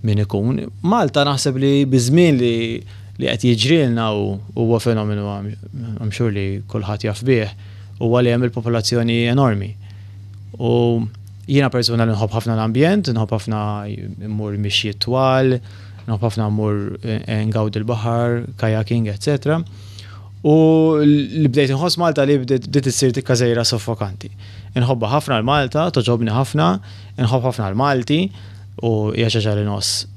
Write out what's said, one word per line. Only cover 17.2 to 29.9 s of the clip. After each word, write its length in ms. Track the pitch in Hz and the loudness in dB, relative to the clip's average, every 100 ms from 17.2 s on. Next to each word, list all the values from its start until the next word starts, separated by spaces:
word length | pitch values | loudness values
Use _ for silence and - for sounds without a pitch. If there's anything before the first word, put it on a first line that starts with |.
| - 110 | -2 -2
ngaw 260 | 107 110 107 | 0 0 0
il-baħar, 680 | 104 107 117 117 117 120 120 120 101 | -2 -2 -2 0 0 0 -2 -6 -4
kayaking, 520 | 113 110 107 120 110 | 0 0 0 0 -2
et 160 | 104 | -2
cetera. 380 | 151 143 143 160 170 - - - - - - - | -2 0 0 -2 -4 -12 -18 -18 -18 -18 -20 -4
U 140 | 147 156 160 160 160 156 | 4 6 8 6 4 6
li 500 | 147 147 139 147 147 | 6 4 2 2 4
bdejt 240 | 127 139 | 6 4
nħoss 240 | 135 175 160 | 2 0 2
Malta 240 | 175 147 | 2 2
li 140 | 139 143 | 4 2
bdejt, 300 | 127 131 101 | 2 0 2
bdejt 200 | 143 131 | 0 0
issir 240 | 117 131 | 2 2
tikka 200 | 123 - | 2 0
żgħira 300 | 123 123 117 113 | 2 4 2 2
soffokanti. 640 | 117 104 110 101 98 107 - - - - | 0 -2 -4 -4 -6 -14 -16 -18 -18 -6
Nħobba 380 | - 120 127 107 | 0 2 2 2
ħafna 300 | 143 147 120 | 0 2 0
l-Malta, 480 | 113 147 135 143 170 | 2 2 2 0 0
toġobni 400 | 147 117 120 113 | 0 2 2 2
ħafna, 380 | 110 135 147 165 190 - - - - | 0 0 2 2 0 -4 -18 -16 -2
nħobb 320 | 117 127 123 | 0 2 0
ħafna 240 | 120 101 | -2 -2
l-Malti, 480 | 101 143 135 117 151 190 - - - - - | 0 2 0 0 0 -2 -6 -18 -18 -18 -6
u 160 | 117 110 107 | -2 0 0
hija 240 | - 117 | 0 0
xi 100 | 113 | 0
ħaġa 140 | 104 104 | 0 0
li 80 | 104 | -2
nħoss 400 | 101 - | -2 -4